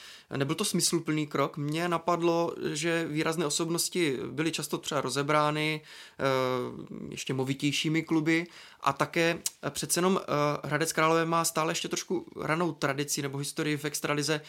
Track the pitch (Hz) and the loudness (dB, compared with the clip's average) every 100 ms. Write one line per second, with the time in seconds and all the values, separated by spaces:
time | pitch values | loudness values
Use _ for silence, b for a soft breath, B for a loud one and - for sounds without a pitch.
0 | B B B 135 139 160 208 180 160 170 | B B B -2 0 0 0 2 2 2
1 | - 156 151 147 139 - 147 156 175 165 | 0 0 0 0 0 0 -4 -2 0 0
2 | 165 170 170 170 170 - - 151 165 165 | 2 2 4 4 2 -2 -4 -2 0 0
3 | 165 151 156 160 151 - 165 170 - 180 | 0 0 0 0 0 0 0 0 0 0
4 | 165 123 127 131 160 151 147 165 - 151 | 0 0 -4 -2 -2 -2 -2 -4 -2 -2
5 | 131 123 143 151 151 151 151 151 151 B | 0 0 2 4 4 2 0 -2 -6 B
6 | B - 135 131 127 127 123 123 - - | B -2 2 2 2 0 -4 -8 -12 -12
7 | - - - 131 131 139 147 139 160 160 | -10 -8 -4 -2 -2 0 0 0 0 0
8 | 160 160 156 165 170 B B B - 139 | 2 2 4 2 0 B B B -2 0
9 | 143 - 165 165 - - 147 147 151 - | 0 2 2 0 -4 -6 -6 -4 -2 2
10 | 180 196 - 147 147 147 - 147 160 - | 4 2 2 0 2 0 -2 0 0 4
11 | 160 165 165 165 165 - 156 165 165 175 | 4 4 4 2 2 0 0 -2 -2 -4
12 | - 185 - - 147 156 175 151 147 139 | -2 -4 -4 -6 -2 0 0 0 -2 0
13 | 143 - 143 139 143 - 151 147 147 143 | -2 -2 -4 -4 -6 -2 -2 -2 -2 -2
14 | 156 147 147 156 | -2 0 0 -2